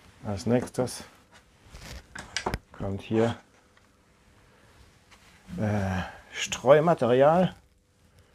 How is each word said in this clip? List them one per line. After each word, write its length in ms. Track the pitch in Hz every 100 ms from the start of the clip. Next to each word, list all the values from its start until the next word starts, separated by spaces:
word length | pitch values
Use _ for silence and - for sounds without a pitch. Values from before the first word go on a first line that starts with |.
| - -
Als 220 | 107 101 -
nächstes 580 | 123 120 - 123 - - - _ - _ _ - - - - - - - - - - -
kommt 280 | - 101 98
hier, 340 | - 110 117 117 - _ _ _ _ _ _ _ _ _ _ _ _ - - _ _ - - _ - -
äh, 440 | 107 104 95 92 90 - -
Streumaterial. 1200 | - - - 120 147 165 160 117 127 139 170 180 - _ _ _ _ _ _ _